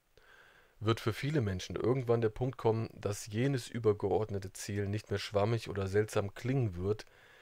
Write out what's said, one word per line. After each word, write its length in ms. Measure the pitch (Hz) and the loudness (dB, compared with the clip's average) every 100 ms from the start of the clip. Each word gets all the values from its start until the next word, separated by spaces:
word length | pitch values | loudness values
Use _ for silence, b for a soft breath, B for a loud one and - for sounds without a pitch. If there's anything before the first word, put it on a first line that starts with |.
| _ _ B B B B B B | _ _ B B B B B B
wird 200 | 110 113 | 0 2
für 140 | - | 0
viele 280 | 104 135 156 | -2 0 0
Menschen 340 | 104 92 - 87 | 0 -2 -4 -2
irgendwann 460 | 107 135 120 117 | 0 0 2 2
der 80 | 113 | 2
Punkt 280 | - 127 - | 0 -4 0
kommen, 320 | 113 113 113 | 0 2 -2
dass 340 | - 101 104 - | -4 -4 -4 -4
jenes 420 | 104 135 135 - | 0 0 0 -4
übergeordnete 840 | 120 110 101 98 90 110 101 95 | 0 2 4 2 2 0 -4 -6
Ziel 340 | - - 101 98 | -10 -6 -2 0
nicht 240 | 104 - | -2 -2
mehr 80 | 98 | -4
schwammig 500 | - 101 107 117 - | 0 2 2 2 -2
oder 180 | 95 98 | -4 0
seltsam 460 | 101 110 110 98 | 2 2 0 -2
klingen 420 | - 120 135 113 87 | -4 -2 0 0 0
wird, 300 | 95 107 - B B B | -2 -2 -6 B B B